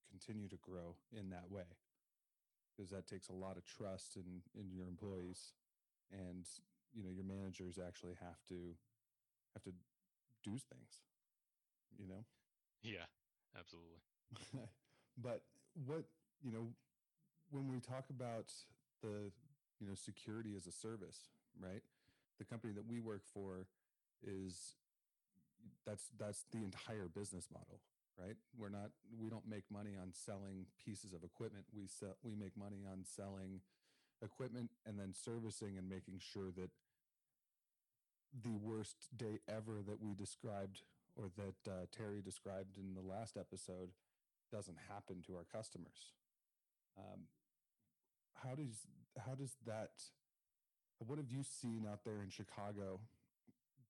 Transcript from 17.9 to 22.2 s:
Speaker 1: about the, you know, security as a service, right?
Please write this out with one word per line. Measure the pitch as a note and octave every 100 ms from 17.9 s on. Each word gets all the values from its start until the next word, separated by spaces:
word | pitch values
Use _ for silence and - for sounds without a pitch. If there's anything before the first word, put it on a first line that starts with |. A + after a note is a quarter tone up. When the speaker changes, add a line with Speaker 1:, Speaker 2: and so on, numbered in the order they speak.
| C3 C3
Speaker 1:
about | B2+ B2 A2+ G#2+ - - - _ _
the, | A2 G#2 G2+ - - - _ -
you | G2+
know, |
security | F#2+ - G2+ - G#2+ A2 G2
as | F2
a |
service, | - A2 A2+ E2+ - - - _ -
right? | F#2 G2 - _ - -